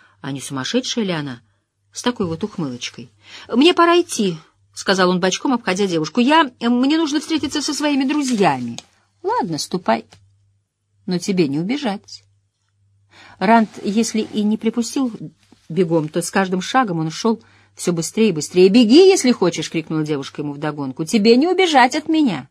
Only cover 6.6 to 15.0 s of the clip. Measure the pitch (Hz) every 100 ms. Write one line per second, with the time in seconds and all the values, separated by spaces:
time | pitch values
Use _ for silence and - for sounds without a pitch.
6.6 | 240 247 269 320 320 294 - 320 294 302
7.6 | 269 262 294 269 269 302 262 220 175 131
8.6 | 120 117 - _ _ _ 370 480 214 147
9.6 | - 180 - 226 - - _ _ _ _
10.6 | _ _ _ _ - 175 190 185 147 143
11.6 | 180 285 254 202 - - _ _ _ _
12.6 | _ _ _ _ _ - - - 190 226
13.6 | 214 - 208 208 226 220 - 220 208 220
14.6 | 226 233 233 285